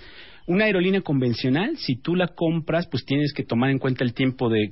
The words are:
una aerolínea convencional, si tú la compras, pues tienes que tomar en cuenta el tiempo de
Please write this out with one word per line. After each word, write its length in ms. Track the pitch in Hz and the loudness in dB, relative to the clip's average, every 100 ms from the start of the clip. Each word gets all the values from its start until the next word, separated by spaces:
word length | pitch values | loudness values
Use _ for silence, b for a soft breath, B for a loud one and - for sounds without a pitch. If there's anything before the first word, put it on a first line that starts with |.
| B B B B B | B B B B B
una 180 | 180 214 | 2 2
aerolínea 340 | 190 180 196 | 2 2 0
convencional, 760 | 185 139 123 113 131 139 233 330 | 0 0 2 0 0 0 0 -4
si 200 | - 127 | -4 -4
tú 180 | - | -2
la 140 | 180 175 | 0 0
compras, 580 | - 165 165 151 160 180 | -2 -2 0 0 -2 0
pues 160 | 123 | -4
tienes 280 | - 139 147 | -2 0 0
que 100 | - | -2
tomar 280 | 131 117 131 | -2 0 2
en 100 | 135 | 2
cuenta 240 | 135 127 | 0 0
el 100 | 127 | -2
tiempo 340 | 113 131 123 120 | 0 -2 0 0
de 220 | 110 107 | 2 0